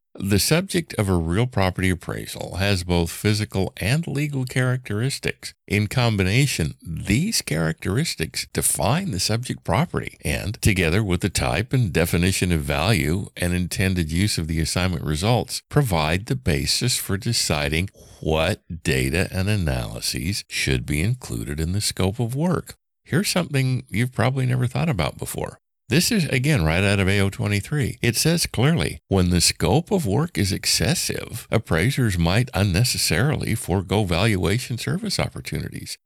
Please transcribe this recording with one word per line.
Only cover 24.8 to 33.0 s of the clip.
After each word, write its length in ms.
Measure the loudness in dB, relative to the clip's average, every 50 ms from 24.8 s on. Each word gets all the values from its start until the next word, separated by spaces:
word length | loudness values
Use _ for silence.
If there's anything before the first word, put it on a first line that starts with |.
| 0 0
about 300 | 0 0 -2 -2 -2 -6
before. 400 | -10 -8 -6 -6 -6 -6 -8 -16 _ _ _ _ _ 2
This 220 | 2 2 4 4
is, 140 | 2 2 2
again, 400 | 2 0 0 2 2 2 4 4
right 180 | 4 4 4 4
out 160 | 4 4 4
of 80 | 4
A 140 | 4 4 4
O 80 | 2 2
twenty-three. 680 | 0 -2 -2 0 0 0 -2 -2 -2 -2 -2 -2 -2 0
It 160 | 0 0 0
says 280 | 2 2 2 2 2 0
clearly, 540 | -2 0 2 2 4 4 2 0 -2 -4 -8 -2
"When 220 | _ 2 4 4 4
the 100 | 4 4
scope 500 | 4 2 0 2 2 4 4 2 2 2
of 160 | -2 0 0
work 320 | 0 0 0 0 0 0
is 140 | -2 0 0
excessive, 960 | 0 -2 -2 -2 0 2 2 0 0 0 -2 -4 -4 -6 -8 -8 -12 -12 -6 -2
appraisers 680 | -2 -2 0 2 2 2 4 2 2 2 0 2 2
might 320 | 2 2 4 4 2 2 0 0
unnecessarily 1000 | 0 2 4 4 2 2 2 0 -2